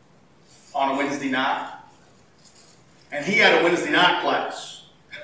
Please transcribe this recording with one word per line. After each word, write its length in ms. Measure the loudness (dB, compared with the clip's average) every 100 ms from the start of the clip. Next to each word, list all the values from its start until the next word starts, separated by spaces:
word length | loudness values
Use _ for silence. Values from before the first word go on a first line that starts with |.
| _ _ _ _ _ -20 -10
on 180 | -2 0
a 40 | 0
Wednesday 320 | -2 -4 -4
night. 420 | -2 -2 -4 -8 -16 -20 -20 -20 -20 _ _ -20 -20 -20 -20 _ -20 -12
And 120 | -6
he 120 | 0 4
had 240 | 6 6
a 20 |
Wednesday 300 | 4 2 0
night 300 | 2 4 2
class. 640 | -2 -2 -4 -10 -14 -16 -20 _ _ -20